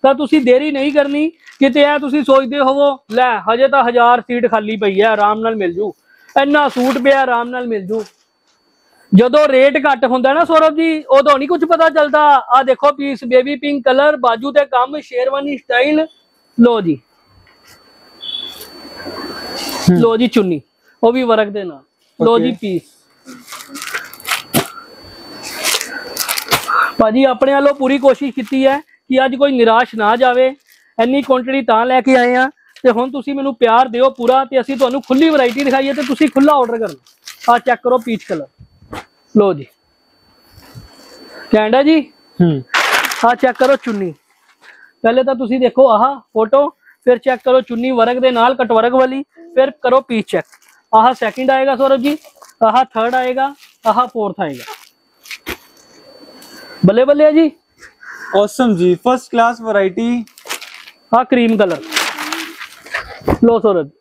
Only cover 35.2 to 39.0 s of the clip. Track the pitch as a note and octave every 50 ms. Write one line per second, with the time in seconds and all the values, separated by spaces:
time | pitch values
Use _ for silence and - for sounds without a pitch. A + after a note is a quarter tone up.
35.2 | D#4 D#4+ D#4 D4 C4 B3 A#3 C4 C#4+ C#4 B3 C4+ C4+ C#4 C#4 C4+ D4 B3+ C#4+ -
36.2 | D#4 C#4+ - C4+ C#4 D4 D4+ C#4+ B3+ A3+ A#3 A#3 A3 G3 D3 - _ _ _ _
37.2 | _ - - _ - - A#3 A#3+ - B3+ A#3+ A#3 _ B3 B3+ B3+ A3+ B3 A3+ G3+
38.2 | - - F#3+ D#3+ C#3+ - _ _ - _ _ _ _ _ - -